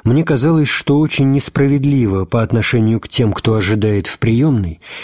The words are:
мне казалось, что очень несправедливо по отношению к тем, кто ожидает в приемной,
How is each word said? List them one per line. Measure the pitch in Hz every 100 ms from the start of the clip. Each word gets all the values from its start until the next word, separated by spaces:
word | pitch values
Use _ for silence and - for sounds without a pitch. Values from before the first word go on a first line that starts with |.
| -
мне | 131
казалось, | 165 143 143 160 143
что | - - 143
очень | 151 - 135
несправедливо | 139 - - 139 143 139 139 110 95
по | 90 117
отношению | 110 117 107 120 110 113
к | -
тем, | - 113
кто | 101 - 110
ожидает | 95 107 107 101 90
в | -
приемной, | 117 117 151 127 90 80 - -